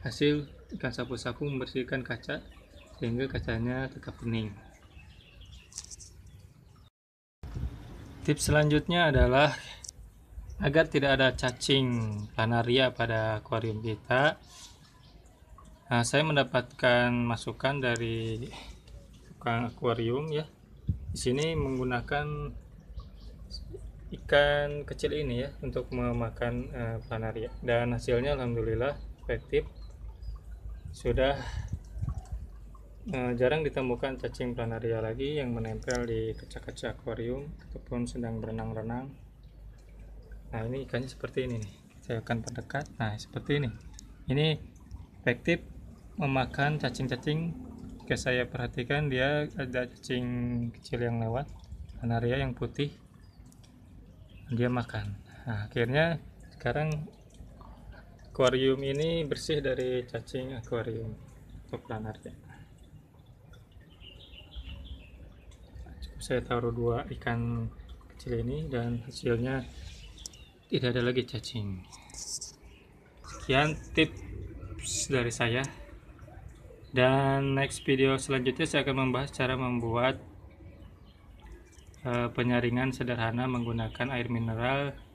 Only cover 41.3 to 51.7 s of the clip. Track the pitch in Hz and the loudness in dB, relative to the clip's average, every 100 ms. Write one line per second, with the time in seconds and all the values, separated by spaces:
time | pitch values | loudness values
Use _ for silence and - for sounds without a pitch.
41.3 | 135 127 120 101 - - - - 117 - | -2 -2 -2 -6 -10 -20 -20 -4 -4 0
42.3 | 120 113 117 120 139 147 - 110 107 - | -2 -2 -8 -4 -6 -6 -2 -2 -2 -6
43.3 | 127 113 147 135 - - - - - - | -8 0 0 0 -4 -12 -16 -18 -14 0
44.3 | 135 156 151 - - - - - - - | 2 4 2 -4 -18 -16 -14 -16 -2 0
45.3 | 120 - 170 - - - - - - 147 | 2 2 2 0 -14 -16 -18 -14 -2 0
46.3 | 135 123 - 143 151 135 - 131 123 - | 2 0 2 2 2 0 0 -2 0 0
47.3 | 151 165 165 - - - - - 123 131 | 0 0 -6 -10 -12 -12 -12 -2 0 4
48.3 | 127 120 123 120 - 120 143 151 127 131 | 2 2 -2 -2 -2 0 2 2 4 4
49.3 | 147 147 - 131 123 123 - - 127 123 | 4 0 -4 -2 -2 -2 -6 -2 0 0
50.3 | 123 120 120 117 - - 120 120 117 113 | 0 0 0 -2 -6 -6 0 2 2 0
51.3 | 120 139 - - | 0 -4 -10 -14